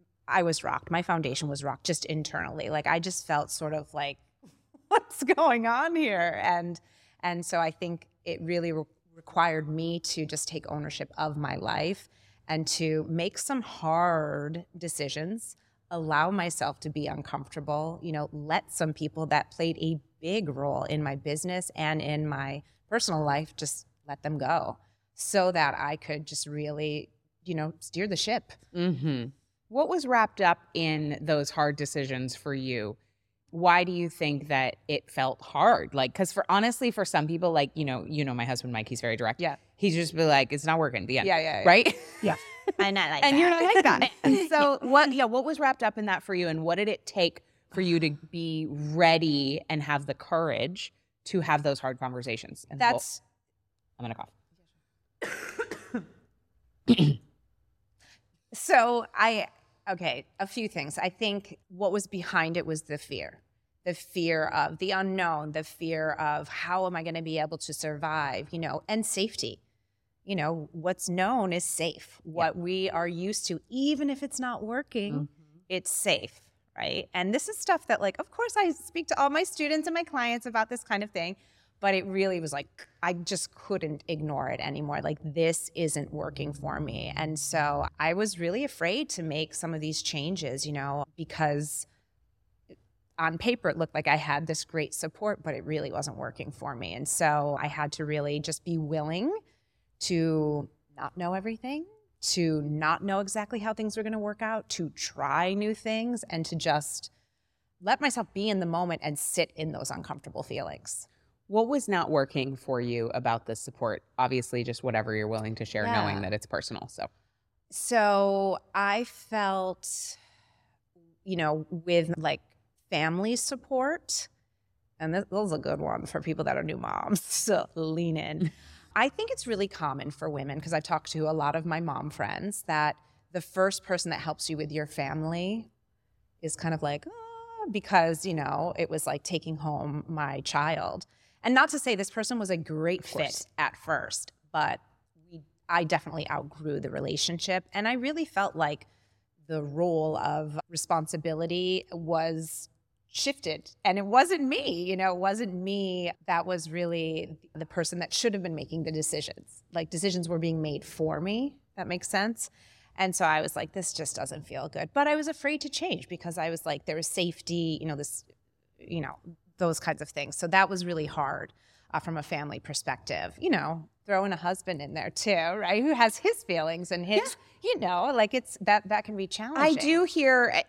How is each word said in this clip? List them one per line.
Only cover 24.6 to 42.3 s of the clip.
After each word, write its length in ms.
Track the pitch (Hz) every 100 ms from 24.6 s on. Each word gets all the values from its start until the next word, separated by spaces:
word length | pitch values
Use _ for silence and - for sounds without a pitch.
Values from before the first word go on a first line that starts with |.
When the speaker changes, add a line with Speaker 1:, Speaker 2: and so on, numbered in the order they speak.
| - - _ _ _
Speaker 1:
so 360 | - - 202 185
that 240 | 175 143 -
I 200 | 143 156
could 280 | - 151 151
just 200 | 147 147
really, 640 | 147 151 147 151 147 - _ _ _
you 100 | 180
know, 180 | 160 156 -
steer 260 | - 165 202
the 100 | 175
ship. 360 | - 226 - - _
Speaker 2:
Mm-hmm. 520 | 175 175 139 151 135 120 - _ _ -
What 200 | 240 311
was 160 | 349
wrapped 360 | 269 240 214 -
up 180 | 185 175 _
in 420 | - 165 156 151 147
those 300 | 151 151 143
hard 260 | - 147 147
decisions 580 | 143 151 135 131 127
for 180 | 127 151
you? 440 | 139 131 123 104 - _ _ _ _ _
Why 340 | 165 175 175
do 80 | 180
you 160 | 175 170
think 400 | - 156 143 147
that 260 | 139 131 - -
it 200 | 147 -
felt 320 | - 131 -
hard? 540 | - 143 196 240 -
Like, 180 | 139 131
'cause 200 | - 185
for, 120 | - -
honestly, 420 | 196 226 240 247
for 140 | -
some 240 | 190 165 151
people, 240 | 165 175
like, 180 | 160 143
you 100 | 160
know, 200 | 143 127 -
you 160 | 147
know, 100 | 139
my 100 | 123
husband, 280 | 120 127 127
Mike, 160 | 117 110
he's 120 | 123
very 140 | 120 113
direct. 240 | 113 123
Speaker 1:
Yeah. 140 | 170 139 _ _
Speaker 2:
He's 180 | 202
just 220 | 165 165 160
be 80 |
like, 280 | 160 139 131
"It's 120 | 143 156
not 140 | 165
working," 260 | 151 117 104
the 120 | 127
end. 100 | 190
Speaker 1:
Yeah, 100 | 165
yeah, 220 | 156 104
yeah. 80 | 135
Speaker 2:
Right? 280 | 190 247 - - -
Speaker 1:
Yeah. 140 | 208